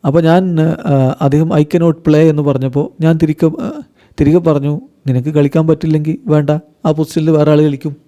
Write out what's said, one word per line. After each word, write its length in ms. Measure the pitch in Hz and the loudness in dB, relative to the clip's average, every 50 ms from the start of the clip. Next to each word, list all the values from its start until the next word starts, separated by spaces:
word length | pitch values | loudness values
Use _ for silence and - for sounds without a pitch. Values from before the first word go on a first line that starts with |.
| - | -2
അപ്പോൾ 160 | 139 135 170 | 0 0 2
ഞാൻ, 380 | 165 160 165 185 190 185 170 156 | 2 4 2 2 2 0 0 0
ആ, 540 | 156 160 160 - - 190 143 135 131 127 - - | 0 0 -2 -4 -2 -2 0 2 2 0 -2 -2
അദ്ദേഹം 280 | 160 139 139 151 165 160 | -2 0 2 0 0 0
"I 140 | 180 151 | 0 0
cannot 320 | 151 151 - 175 165 170 160 | 0 0 0 0 2 0 0
play" 220 | 165 - 156 151 | 0 0 0 2
എന്ന് 260 | 151 160 160 151 147 | 4 4 2 2 0
പറഞ്ഞപ്പോൾ 600 | 147 143 139 127 131 131 127 139 151 - _ - | 0 -2 -2 -2 -4 -2 -2 -4 -4 -4 _ -2
ഞാൻ 160 | 160 160 165 160 | 0 0 2 2
തിരികെ, 400 | 165 151 151 - 175 160 - - | 0 -2 0 0 -2 -2 -2 -4
ആ, 200 | 247 208 302 302 - _ _ _ _ _ _ - | -10 -10 -10 -12 -16 _ _ _ _ _ _ -2
തിരികെ 180 | 151 143 156 180 | 0 2 2 2
പറഞ്ഞു, 420 | 170 165 151 143 139 143 147 - - - _ _ _ | 2 2 0 0 -2 -2 -4 -6 -8 -14 _ _ _
"നിനക്ക് 220 | 139 127 123 123 151 | -4 -2 -2 -2 -2
കളിക്കാൻ 380 | 151 151 143 143 - 160 156 | 0 0 0 2 2 0 0
പറ്റില്ലെങ്കിൽ 520 | 160 160 156 - 160 156 151 151 156 156 - - | 2 0 0 0 -2 -2 -2 -2 -4 -6 -6 -2
വേണ്ട, 240 | - 151 151 147 143 151 156 - _ _ _ - | 0 0 0 0 0 -2 -4 -6 _ _ _ -2
ആ 60 | 160 | -2
പൊസിഷനിൽ 380 | 156 151 156 151 - 170 156 160 | -2 -2 -4 -4 -4 -2 0 2
വേറെ 200 | 160 151 147 151 | 2 2 2 2
ആൾ 120 | 151 151 | 4 2
കളിക്കും" 340 | 156 151 143 131 - 156 143 - _ | 2 0 -2 -4 -8 -10 -12 -12 _